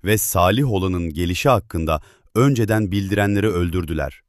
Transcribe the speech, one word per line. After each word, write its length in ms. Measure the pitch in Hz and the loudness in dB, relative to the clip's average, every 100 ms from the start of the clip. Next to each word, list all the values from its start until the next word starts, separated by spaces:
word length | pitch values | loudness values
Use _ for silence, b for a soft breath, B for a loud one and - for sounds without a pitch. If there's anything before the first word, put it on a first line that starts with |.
Ve 140 | 95 107 | 0 0
salih 540 | - 87 90 104 143 | 0 2 2 2 0
olanın 380 | 98 95 90 85 | 0 -2 -2 -4
gelişi 400 | 76 87 90 143 | -2 -2 0 2
hakkında 520 | 123 - 87 80 78 b b b 107 | 2 0 -4 -2 -2 b b b 2
önceden 560 | 139 127 107 110 104 | 2 2 0 0 0
bildirenleri 560 | 98 98 101 101 101 107 | -2 -2 0 0 0 0
öldürdüler. 760 | 90 87 87 82 80 69 - | 0 -2 -2 -4 -4 -6 -10